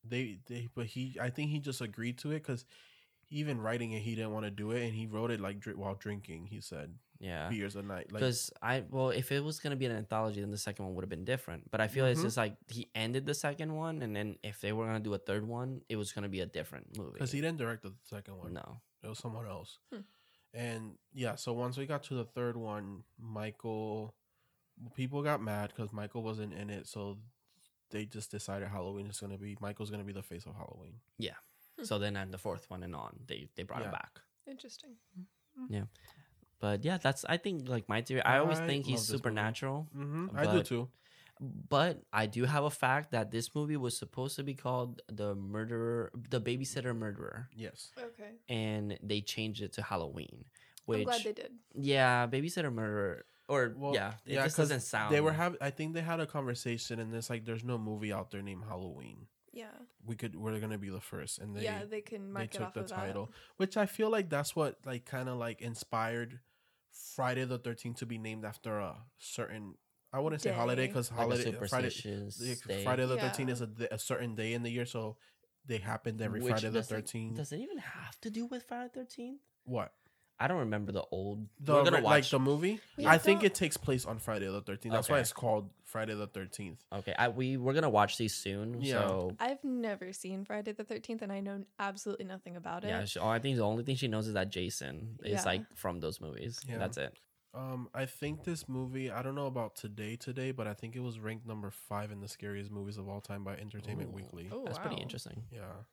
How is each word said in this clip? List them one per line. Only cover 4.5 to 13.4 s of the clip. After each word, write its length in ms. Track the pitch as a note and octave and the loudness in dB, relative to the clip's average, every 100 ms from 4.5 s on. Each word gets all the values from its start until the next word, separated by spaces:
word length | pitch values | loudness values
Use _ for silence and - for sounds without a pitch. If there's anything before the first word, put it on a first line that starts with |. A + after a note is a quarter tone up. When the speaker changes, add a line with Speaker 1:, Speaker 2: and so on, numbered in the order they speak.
Speaker 1:
do 220 | G2+ G#2 | -2 0
it, 120 | A#2+ | 0
and 80 | A#2+ | 0
he 120 | A2 A2 | -2 -2
wrote 240 | G#2+ A#2 | 0 0
it, 100 | A2 | 0
like, 200 | G2 G2+ | -2 -4
dri-, 140 | G#2 | -6
while 200 | G2 G2 | -4 -4
drinking, 520 | G2 G#2+ G2+ G2 D#2+ F#2 | -4 -4 -6 -6 -10 -8
he 120 | G#2 | -10
said. 380 | - D#2 D2 A#2+ _ - | -8 -8 -10 -12 _ -12
Speaker 2:
Yeah. 280 | F#2+ E2 D#2 | -6 -4 -2
Speaker 1:
Beers 260 | A2 G2+ G2+ | -2 -2 -4
a 60 | |
night, 300 | G2+ F#2+ - | -6 -6 -6
like 80 | G#2+ | 0
Speaker 2:
'Cause 300 | B2+ A#2+ - - | 2 2 -2 -4
I, 200 | A2+ C3 F2+ | 0 0 0
well, 200 | C3 C3 | 0 2
if 200 | G#2+ B2+ | 2 2
it 80 | C#3 | 0
was 160 | D3 D3+ | 0 -2
gonna 160 | D3+ C#3 | -2 0
be 100 | B2+ | 0
an 60 | |
anthology, 480 | A2+ G#2+ A2 A2 G#2 | 0 0 2 2 0
then 100 | G2+ | -2
the 80 | G#2 | -2
second 260 | - G2+ | -4 -4
one 100 | F#2+ F#2 | -4 -2
would 60 | |
have 40 | F#2 | -4
been 160 | E2+ | -4
different. 460 | F2+ B2+ - E2+ - | 0 -2 -2 -10 -4
But 100 | G#2+ | 2
I 80 | A2 | 2
feel 160 | C3+ | 6
it's 140 | C3 B2 | 6 6
Speaker 1:
Mm-hmm. 80 | F#3+ | 4
Speaker 2:
just, 100 | G#3 | 2
like, 200 | A2 G#2 - | 0 0 -10
he 220 | A2+ - | -8 -6
ended 300 | A2+ A2 C3 C#3+ | -2 0 0 0
the 60 | |
second 380 | C#3+ | 0